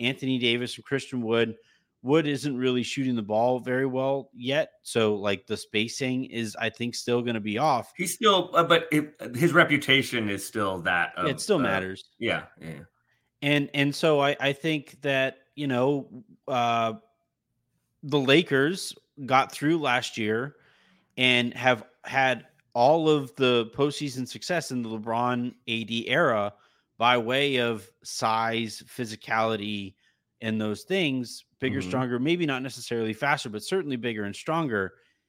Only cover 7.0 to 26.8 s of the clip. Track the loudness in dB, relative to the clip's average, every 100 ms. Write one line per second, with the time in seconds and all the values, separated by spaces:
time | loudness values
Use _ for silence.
7 | -2 0 0 -4 -4 -2 0 0 -4 -8
8 | -6 0 4 4 2 2 4 4 4 0
9 | 0 -8 -8 0 4 6 4 4 4 2
10 | 2 -2 -2 -4 -6 -2 -2 -2 0 0
11 | -2 -2 -4 -2 0 0 2 0 -4 -10
12 | -16 -6 -4 -4 -6 -16 -14 -14 -18 _
13 | _ _ _ -4 0 2 0 0 0 2
14 | 4 4 4 2 0 0 -2 -2 -6 -8
15 | -2 0 0 -4 _ -6 -2 2 2 0
16 | -4 -18 -20 -14 -4 0 2 2 0 -4
17 | _ _ _ _ _ _ _ _ _ _
18 | -2 2 6 6 6 2 2 -2 -8 -14
19 | _ -10 2 2 2 -2 0 0 2 0
20 | -2 -4 -2 -2 -4 -10 _ _ _ _
21 | _ 2 4 4 0 0 2 2 -2 _
22 | -4 0 0 0 -8 _ _ 4 4 6
23 | 4 2 0 0 4 4 2 0 0 0
24 | -6 -6 -10 -8 -4 -4 -4 -6 -6 -6
25 | -4 0 0 0 -4 -8 -6 -4 -4 -4
26 | 0 2 2 2 -2 -6 _ _